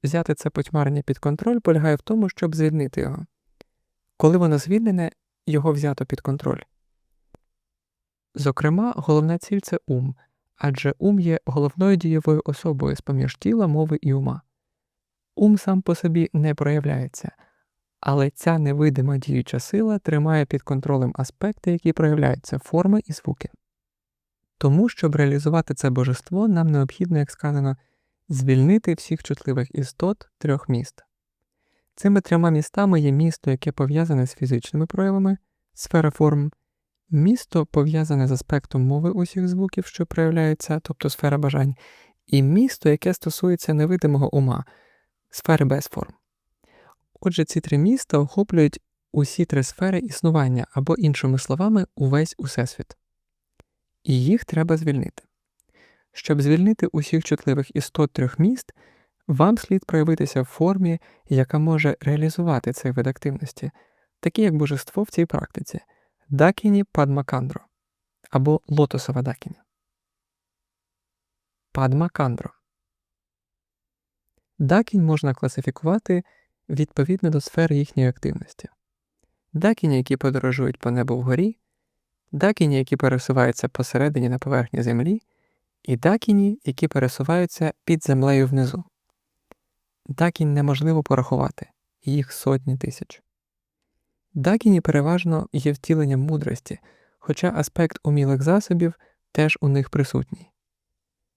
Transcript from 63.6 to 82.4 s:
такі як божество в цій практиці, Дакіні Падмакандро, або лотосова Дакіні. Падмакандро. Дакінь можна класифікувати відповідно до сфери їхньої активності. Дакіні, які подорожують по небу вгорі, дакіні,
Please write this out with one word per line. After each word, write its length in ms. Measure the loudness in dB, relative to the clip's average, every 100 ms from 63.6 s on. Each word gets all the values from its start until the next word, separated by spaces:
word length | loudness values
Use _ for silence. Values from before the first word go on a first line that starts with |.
| -12 -12 _ _ _ _
такі 220 | -4 0
як 140 | 0 2
божество 460 | 0 -2 -6 -6
в 80 | -4
цій 160 | -2 -2
практиці, 540 | -2 -8 -12 -12 -12 -14 _ _ _ _
Дакіні 560 | 2 2 2 2 2
Падмакандро, 760 | 0 0 0 0 -2 -4 -6 -10 -16 _ _ _ _ _ _
або 300 | 0 2 2 0
лотосова 540 | 2 2 0 -4 -4
Дакіні. 340 | -4 -8 -12 -18 _ _ _ _ _ _ _ _ _ _ _ _ _ _ _ _ _ _ _ _ _
Падмакандро. 800 | -2 0 2 0 -2 -2 -4 -10 -16 _ _ _ _ _ _ _ _ _ _ _ _ _ _ _ _ _ _ _ -4
Дакінь 460 | 2 2 2 2
можна 300 | 2 2 0
класифікувати 880 | -2 -4 -4 -6 -4 -2 -2 0 -2 -4 _ _ _ -8
відповідно 640 | -4 -2 -2 -2 0 0
до 100 | -2
сфери 360 | -2 0 0 0
їхньої 320 | 0 0 0
активності. 600 | 0 -6 -8 -12 -20 -20 _ _ _ _ _ _ _ _
Дакіні, 440 | 0 0 2 2 2
які 200 | 0 -2
подорожують 640 | 0 0 -2 -2 -2 -2
по 120 | -2
небу 260 | -2 0 -2
вгорі, 420 | 0 0 0 -4 _ _ _ _ _ _ _
дакіні, 440 | 0